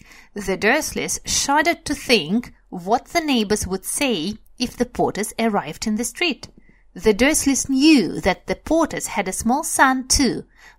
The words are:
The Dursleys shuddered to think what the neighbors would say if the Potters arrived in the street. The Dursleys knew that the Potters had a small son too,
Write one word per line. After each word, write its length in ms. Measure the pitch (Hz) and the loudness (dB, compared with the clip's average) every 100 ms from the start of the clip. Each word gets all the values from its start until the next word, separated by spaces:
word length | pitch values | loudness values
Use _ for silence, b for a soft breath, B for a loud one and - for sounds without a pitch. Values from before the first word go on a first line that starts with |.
| B B B | B B B
The 220 | - 196 185 | -10 -4 0
Dursleys 600 | 196 285 277 - - - | 2 2 0 -6 -6 -6
shuddered 600 | - - - 285 320 320 - | -4 -2 0 2 2 0 -4
to 80 | |
think 600 | 285 - 233 147 214 - b b | -6 2 2 2 -2 -4 b b
what 380 | 180 175 247 - | -10 -2 -2 -2
the 140 | 339 | -4
neighbors 460 | 320 254 202 208 - | 0 0 0 -2 -2
would 180 | 190 | -6
say 540 | - - 285 208 160 214 - - | -6 -4 -2 -2 -4 -8 -12 -8
if 160 | 247 - | -6 -4
the 100 | 240 | -4
Potters 460 | - 139 - - - | -2 -2 -2 -6 -2
arrived 480 | 226 202 143 - - | -2 0 -4 -6 -4
in 80 | 214 | -2
the 80 | |
street. 440 | 233 - 349 262 - - b b b | -4 -2 -2 -4 -10 -20 b b b
The 180 | - 214 | -2 2
Dursleys 560 | 202 262 311 - 262 - | 4 4 2 2 0 0
knew 520 | 262 302 302 170 - | 2 6 6 4 0
that 260 | 190 180 - | -2 -2 -2
the 80 | |
Potters 540 | 190 - 320 320 - - | -6 0 2 2 -2 -8
had 180 | - 190 | -6 -4
a 60 | |
small 320 | 185 226 262 | -2 0 0
son 420 | 320 - 277 262 254 | 0 2 4 2 0
too, 380 | - 254 151 - b b | 2 2 0 -8 b b